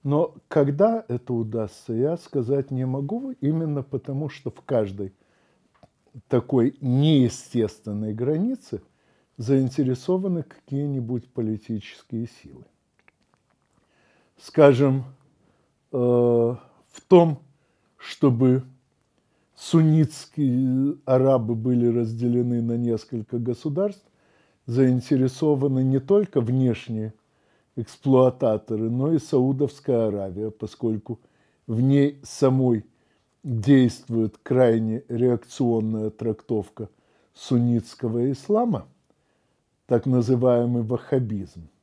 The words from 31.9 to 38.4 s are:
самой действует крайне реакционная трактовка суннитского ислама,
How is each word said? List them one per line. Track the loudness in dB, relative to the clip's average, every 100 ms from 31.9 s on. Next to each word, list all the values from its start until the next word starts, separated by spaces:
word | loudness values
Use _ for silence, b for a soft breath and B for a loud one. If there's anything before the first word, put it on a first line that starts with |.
| 4 2 -2
самой | -20 0 2 4 2 0 -4 _ _ _ _ _
действует | -8 -4 4 6 4 0 -6 -2 -2 _
крайне | -2 2 4 2 0 -6 -6
реакционная | -2 0 0 -6 -4 0 0 -2 -4 -6
трактовка | -6 -6 -6 -4 -6 -6 -14 -16 _ _ _ _
суннитского | _ -2 0 2 0 -4 -8 -6 -2 -4
ислама, | -4